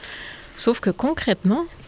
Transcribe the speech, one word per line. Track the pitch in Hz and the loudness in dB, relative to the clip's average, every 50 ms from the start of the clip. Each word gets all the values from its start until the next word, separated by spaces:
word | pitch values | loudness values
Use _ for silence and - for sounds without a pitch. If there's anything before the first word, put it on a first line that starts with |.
| - - - - - - - - - - - | -14 -14 -14 -14 -14 -14 -16 -16 -18 -14 -8
Sauf | - - 226 240 - | 0 2 2 2 4
que | - 196 | 2 0
concrètement, | 175 - - 233 226 - - 247 190 - - 185 220 311 339 - - - - | 0 2 0 0 0 0 0 0 0 2 2 2 2 2 0 -2 -8 -14 -20